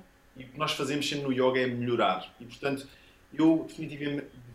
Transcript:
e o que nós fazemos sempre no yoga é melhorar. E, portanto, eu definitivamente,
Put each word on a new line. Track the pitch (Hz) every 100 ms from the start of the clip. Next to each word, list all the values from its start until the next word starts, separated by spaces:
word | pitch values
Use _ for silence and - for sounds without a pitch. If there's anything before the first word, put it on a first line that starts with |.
| - _ _ 131
e |
o | 131
que | 147
nós | 151
fazemos | - 135 143 -
sempre | 147 139
no |
yoga | 127 131 127
é | 127
melhorar. | 120 120 117 101 92 - -
E, | 117
portanto, | - 139 135 - - - _ _
eu | 139 160 160 -
definitivamente, | - 147 139 147 143 - - -